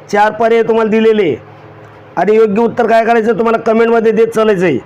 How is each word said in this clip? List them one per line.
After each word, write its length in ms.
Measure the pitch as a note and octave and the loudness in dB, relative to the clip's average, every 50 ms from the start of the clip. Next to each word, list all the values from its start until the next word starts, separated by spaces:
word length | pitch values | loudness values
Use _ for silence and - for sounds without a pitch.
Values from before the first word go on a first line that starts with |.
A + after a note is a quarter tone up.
| - - | -12 -6
चार 200 | G3+ G3+ G#3 G#3+ | 0 0 0 0
पर्याय 300 | G#3+ G#3+ A3+ A3+ A3+ A3+ | 0 -2 0 0 2 0
तुम्हाला 280 | A3 A3+ A3 A3+ A3 G#3+ | 0 0 0 0 0 0
दिलेले 440 | G#3+ A3 A3 A3+ A3 G#3+ F#3+ D#3 A#2+ - - - - - - - - - - - - - - - - | 0 2 2 2 2 2 0 -2 -4 -6 -10 -20 -20 -20 -20 -20 -20 -20 -20 -20 -20 -20 -20 -12 -6
आणि 180 | - F3+ G3+ G#3+ | -4 -2 0 2
योग्य 260 | A3 A3+ G#3+ F#3+ A3+ | 2 2 2 2 0
उत्तर 240 | A#3 G#3+ - - A#3 | -2 -2 -2 -2 -2
काय 180 | G#3 A3+ A3+ A3+ | 0 0 0 2
करायचं 340 | A3 A#3 A#3 G#3+ A#3 A3+ G3+ | 2 0 0 0 -2 -2 -2
तुम्हाला 200 | A3+ A3+ A3+ A3+ | -2 -2 -2 -2
कमेंटमध्ये 500 | A3+ A3+ A3 A3+ A#3 A3+ A#3 A#3 G#3+ A3+ | -2 -2 0 0 2 2 0 0 0 0
देत 160 | G#3 G#3+ A3 - | 0 0 0 0
चालायचं 360 | - A3 A3 A3 G3+ F3 F3+ | 0 -2 0 0 0 0 0
आहे. 120 | E3+ C3+ G#2+ - | -2 -2 -4 -6